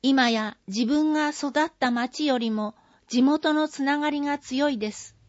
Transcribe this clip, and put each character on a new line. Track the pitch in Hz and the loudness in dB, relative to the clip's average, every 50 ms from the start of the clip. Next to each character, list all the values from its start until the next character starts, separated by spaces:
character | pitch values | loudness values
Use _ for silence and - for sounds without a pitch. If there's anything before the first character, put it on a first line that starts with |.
今 | - 254 277 269 254 240 | 2 4 4 4 4 2
や | 226 220 220 208 208 _ _ - | 2 0 -2 -6 -8 _ _ -8
自 | 190 220 254 | -4 -2 0
分 | 220 285 294 311 311 302 | 2 2 2 2 2 2
が | 302 302 294 | 0 0 -2
育 | 294 - - 285 | -2 -4 -6 -2
っ | - 294 302 330 _ _ | 0 0 0 0 _ _
た | - 247 | -2 0
町 | 240 240 240 247 - - 302 | 0 0 -2 -4 -4 -4 -2
よ | 294 262 247 | 0 0 0
り | 233 226 | 0 -2
も、 | 220 214 214 208 - _ _ _ _ _ _ _ | -2 -2 -4 -6 -8 _ _ _ _ _ _ _
地 | - 247 | 2 4
元 | 254 269 294 311 - 311 302 | 4 4 4 2 2 0 2
の | 302 311 302 | 2 0 -2
つ | - - | -2 -4
な | 277 277 285 294 | -2 0 0 0
が | 294 302 | 0 -2
り | 294 294 | -2 -2
が | 285 285 285 - | -2 -4 -4 -6
強 | - - 254 262 285 294 | -6 -6 -2 0 0 0
い | 277 220 | 0 -2
で | 208 214 | -4 -6
す。 | 208 - - - - _ _ | -6 -8 -16 -20 -20 _ _